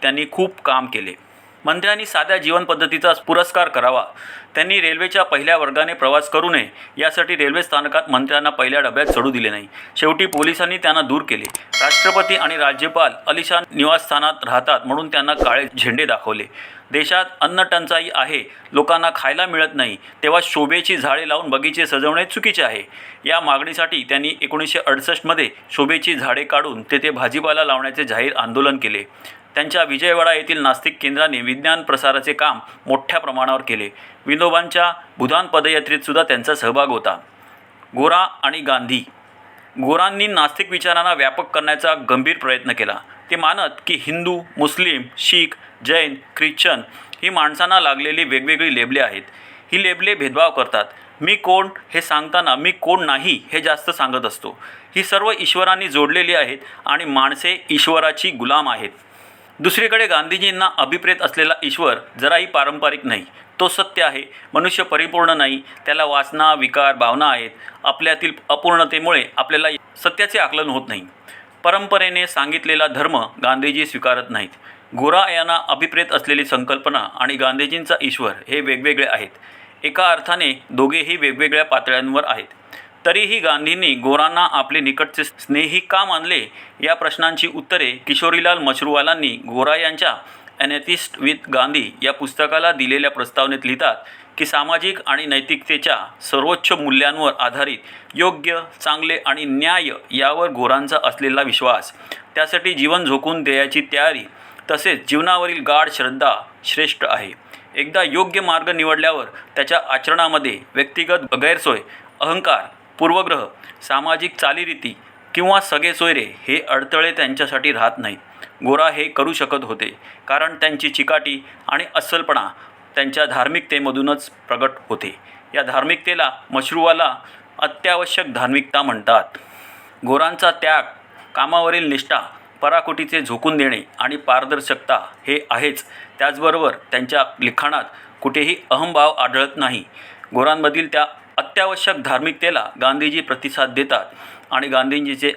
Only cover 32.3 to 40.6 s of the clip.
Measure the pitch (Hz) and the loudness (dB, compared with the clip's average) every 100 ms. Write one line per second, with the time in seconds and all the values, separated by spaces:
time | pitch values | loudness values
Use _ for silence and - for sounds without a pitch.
32.3 | 143 151 117 - - 135 135 - 165 139 | 0 0 -2 -8 -12 -2 -2 -2 -6 -4
33.3 | 131 131 131 123 107 101 - - - 139 | -2 0 -2 -2 -6 -6 -12 -20 -12 -2
34.3 | 151 175 165 175 175 175 - - - 123 | 2 4 2 0 0 0 -2 -10 -6 0
35.3 | 160 180 156 156 156 135 147 156 151 165 | 0 2 2 2 0 0 -4 0 0 2
36.3 | 123 135 147 117 135 139 113 107 87 - | 0 0 -2 0 2 2 0 -2 -4 -10
37.3 | - - - - - - 123 156 175 190 | -20 -20 -20 -20 -20 -10 0 4 4 2
38.3 | - 139 160 139 127 120 127 - - - | 0 -4 -2 0 0 2 -4 -4 -20 -20
39.3 | - - - - 131 131 160 190 196 208 | -20 -20 -20 -16 -4 0 2 2 2 0
40.3 | 180 147 - | 2 0 0